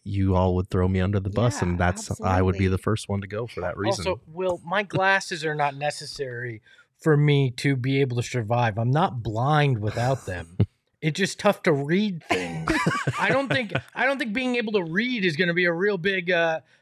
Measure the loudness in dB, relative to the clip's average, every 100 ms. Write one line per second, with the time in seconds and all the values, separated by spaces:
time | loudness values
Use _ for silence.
0 | -6 0 2 4 4 2 0 0 2 2
1 | 0 0 -2 0 0 0 -2 0 0 0
2 | -6 -4 0 2 4 2 2 0 0 -2
3 | -2 -6 -6 -8 -8 -6 -6 -2 -2 -2
4 | -2 -6 -8 -6 -4 -4 -4 -4 -2 0
5 | 2 2 0 -4 -4 0 -2 -2 -4 -6
6 | -10 -8 -8 -8 -10 -10 -16 -20 _ _
7 | 4 4 6 4 2 0 0 0 0 2
8 | 2 0 -2 -4 0 2 2 0 0 2
9 | 2 -2 -6 -2 2 4 4 2 0 0
10 | 0 -2 -4 -8 -6 0 0 _ _ _
11 | -4 -2 -2 0 0 2 2 0 2 0
12 | 0 -2 -2 -2 -2 -4 -2 0 0 0
13 | -2 0 2 2 0 -2 -2 -4 -6 -2
14 | 0 0 -2 -2 -2 -2 0 -2 0 -2
15 | -2 0 0 2 2 2 2 2 0 0
16 | -2 -2 0 2 2 0 -6 _